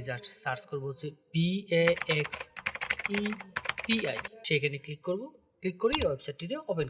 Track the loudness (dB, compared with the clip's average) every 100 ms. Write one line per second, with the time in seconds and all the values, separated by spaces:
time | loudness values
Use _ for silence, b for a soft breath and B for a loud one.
0 | -2 -6 -6 -4 -2 -2 -4 -4 -4 -6
1 | -8 -10 _ 2 4 2 2 6 6 4
2 | 2 0 0 -4 -6 -6 -6 -6 -4 -4
3 | 0 0 0 -2 -6 -6 -4 -4 0 2
4 | 2 -2 -6 -10 0 2 2 -2 -8 -6
5 | -2 -2 -4 -12 _ _ -6 0 2 4
6 | 4 2 -4 -8 -6 -6 -2 -2